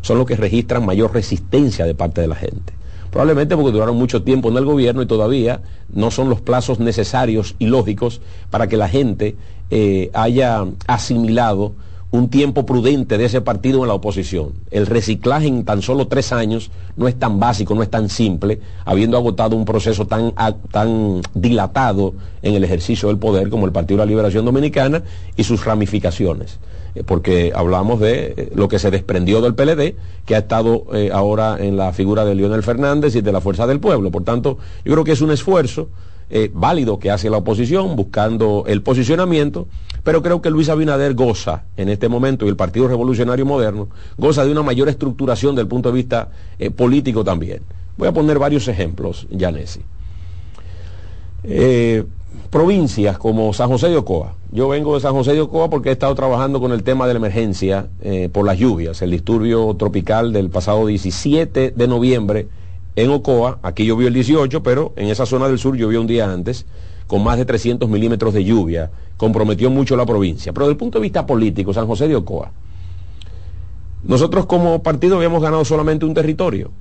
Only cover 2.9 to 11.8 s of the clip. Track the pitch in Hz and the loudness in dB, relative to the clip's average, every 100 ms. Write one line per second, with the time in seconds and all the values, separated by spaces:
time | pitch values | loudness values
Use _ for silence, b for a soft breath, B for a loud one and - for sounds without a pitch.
2.9 | B B - 147 147 151 165 139 107 110 | B B 0 2 2 2 2 2 2 2
3.9 | 120 127 117 87 131 117 120 139 143 120 | 2 2 0 2 2 2 2 2 2 2
4.9 | 123 117 110 107 135 113 - B B B | 2 0 2 2 2 0 -2 B B B
5.9 | 90 113 120 131 117 - 123 - 117 117 | -2 0 0 0 0 2 0 0 0 0
6.9 | 113 101 127 123 110 104 - 110 127 107 | 0 0 0 2 0 -2 -2 2 2 2
7.9 | 101 120 - B B B 110 107 110 101 | -2 -4 -4 B B B -2 0 2 2
8.9 | 135 131 95 104 - B B - 110 101 | 2 2 0 -4 -4 B B -2 2 2
9.9 | 95 90 107 113 123 127 110 95 - - | 2 0 0 2 4 2 0 -2 -6 -2
10.9 | 120 - 120 113 113 117 98 104 - | -2 0 0 2 2 2 2 -2 -6